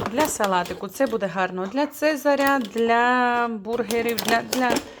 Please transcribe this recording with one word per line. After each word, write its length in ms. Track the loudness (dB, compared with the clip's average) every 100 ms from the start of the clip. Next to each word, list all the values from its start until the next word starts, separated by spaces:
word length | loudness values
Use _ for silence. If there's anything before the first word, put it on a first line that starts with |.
| -2
Для 140 | 0 0
салатику 640 | 2 0 0 -2 -6 -10
це 180 | -2 -2
буде 200 | 0 -2
гарно. 400 | -2 -2 -2 -4
Для 200 | -2 -4
цезаря, 720 | 0 0 2 2 2 2 2
для 880 | 0 -2 2 4 4 4 2 2 -2
бургерів, 760 | -4 -4 -4 0 0 0 -2
для, 200 | 0 0
для, 300 | 0 0 2 0 -2 -10